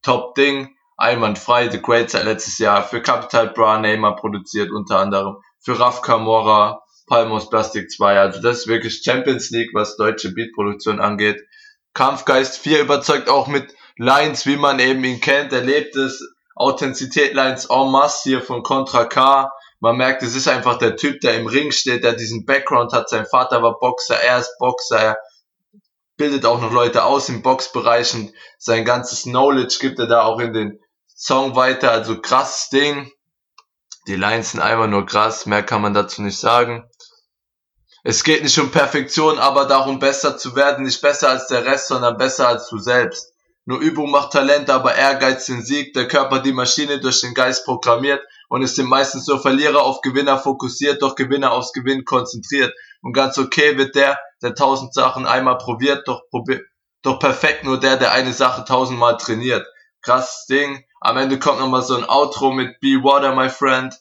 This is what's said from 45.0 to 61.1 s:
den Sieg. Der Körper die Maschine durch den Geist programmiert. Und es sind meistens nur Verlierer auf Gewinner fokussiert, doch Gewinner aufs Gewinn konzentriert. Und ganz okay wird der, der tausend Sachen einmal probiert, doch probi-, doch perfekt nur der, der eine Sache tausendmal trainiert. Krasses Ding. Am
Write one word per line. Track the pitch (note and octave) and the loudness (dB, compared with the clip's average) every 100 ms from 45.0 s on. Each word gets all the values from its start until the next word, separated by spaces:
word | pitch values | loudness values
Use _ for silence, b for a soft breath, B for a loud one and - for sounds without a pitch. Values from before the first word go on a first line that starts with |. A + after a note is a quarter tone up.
| C3+ C3+ C3+ C3 - | 2 2 0 0 -6
den | B2 | -8
Sieg. | A2+ C#3+ C#3 | -4 -4 -2
Der | B2+ B2 | -4 0
Körper | D3 C3+ C3+ | 0 2 0
die | C3+ | 0
Maschine | B2+ B2 - C#3+ C#3 | 0 0 -2 -2 -2
durch | C3 B2 | -2 -2
den | B2 | -2
Geist | A#2+ C3 B2+ | 0 0 0
programmiert. | - B2 B2 A#2 C#3 C#3 - b b | -4 -2 2 2 2 -2 -6 b b
Und | B2+ | -2
es | C3 | -2
sind | - C3 | -2 0
meistens | C3+ C3+ C3+ D3 | 0 0 -4 -2
nur | C3+ | 0
Verlierer | C#3 C3+ D3+ C#3+ | 2 2 4 2
auf | C3 - | 2 -2
Gewinner | C3+ C3 C#3 C3+ | -2 0 0 0
fokussiert, | C#3 C3+ B2+ - C#3+ C#3+ | 0 -4 -6 -2 -2 0
doch | C3+ | -2
Gewinner | - C3 C#3 C3+ | -2 -2 0 0
aufs | A#2+ A#2+ | 0 -4
Gewinn | C3+ B2 C3+ | -6 -4 -4
konzentriert. | B2+ B2+ B2 A#2+ - C#3+ B2 - B B | -2 -2 -2 -12 -4 -2 -2 -4 B B
Und | - | -4
ganz | B2+ C3+ C3+ | -2 0 -2
okay | C3+ - D3 C#3 | -2 2 2 2
wird | C3+ | 0
der, | C#3 C#3 C#3 - _ | 2 2 0 -8 _
der | B2 | -8
tausend | A#2+ C#3 C3+ B2+ | 0 0 0 -4
Sachen | C3+ B2+ C3 | 0 0 0
einmal | B2+ B2+ C3 B2+ | -2 0 2 -2
probiert, | - A2+ C#3 C#3 | -4 -2 0 -2
doch | - A#2+ _ | -4 -8 _
probi-, | B2 A#2 B2+ - _ _ _ | -8 -4 -6 -6 _ _ _
doch | C3+ C3 | -4 0
perfekt | C#3 - B2 - | 0 2 -2 -2
nur | C#3 C3 | -4 0
der, | C3 | 2
der | C3 B2 | 2 2
eine | C3 B2+ | 0 -2
Sache | A#2+ C3 B2+ | 0 0 0
tausendmal | - B2+ B2+ B2 A#2+ | -2 -2 -2 2 2
trainiert. | A#2 - A2 B2+ A2 - b b _ | 2 -4 -4 -2 -4 -6 b b _
Krasses | - B2+ B2+ - - | 0 0 0 -10 -2
Ding. | C3+ C#3+ C3+ _ _ | -2 -2 -8 _ _
Am | - | -2